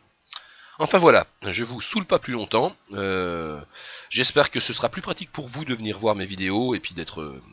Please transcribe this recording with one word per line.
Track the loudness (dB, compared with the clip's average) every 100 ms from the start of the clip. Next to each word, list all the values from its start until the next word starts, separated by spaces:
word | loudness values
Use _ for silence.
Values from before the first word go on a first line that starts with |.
| _ _ _ -18 -18 -20 -18 -4
Enfin | 2 6
voilà, | 8 8 4 _ -6
je | -4
vous | -4 -4
saoule | -2 -2 0
pas | 0
plus | 0
longtemps, | -6 0 0 0 -4 -10
euh, | -4 -2 0 -2 -4 -6 -8 -12 -16 -16 -16 -2
j'espère | 4 6 6 4
que | 2
ce | -2
sera | 0 -2
plus | -2
pratique | -8 -8 -8
pour | -10 -8
vous | -8 -6
de | -4
venir | -4 0
voir | 0 0
mes | -4
vidéos | -4 -2 0 0
et | -2
puis | -6 -10
d'être, | -10 -10
euh, | -10 -12 -18